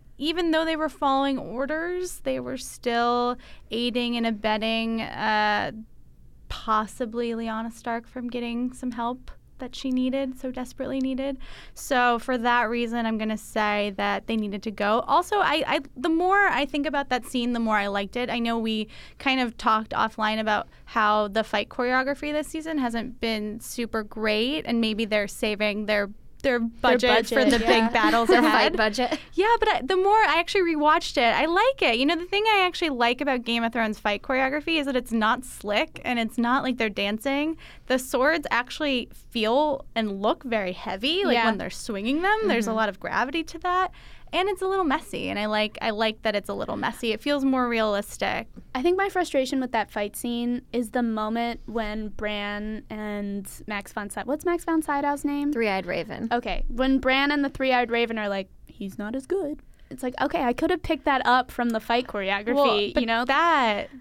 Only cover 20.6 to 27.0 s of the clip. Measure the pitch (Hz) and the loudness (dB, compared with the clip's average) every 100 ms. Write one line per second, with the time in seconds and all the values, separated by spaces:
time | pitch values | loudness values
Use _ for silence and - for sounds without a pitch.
20.6 | - - - 233 214 214 208 208 214 214 | -2 -10 -4 2 4 4 2 0 0 -2
21.6 | 214 - 247 262 262 277 294 302 302 320 | -2 -2 0 2 0 -2 -4 -4 -4 -6
22.6 | 320 311 247 226 220 226 233 220 214 220 | -4 -2 0 -2 -6 -4 -2 -2 -4 -8
23.6 | - - 226 226 214 220 214 214 240 302 | -8 -6 -4 -4 -6 -4 0 2 0 -2
24.6 | - 233 220 214 220 208 202 - 220 202 | -2 0 0 0 0 0 0 -2 -2 0
25.6 | 214 208 208 208 202 - - - 277 240 | 0 -2 0 0 -2 -6 -18 -4 0 0
26.6 | 233 - 247 240 | -2 0 4 4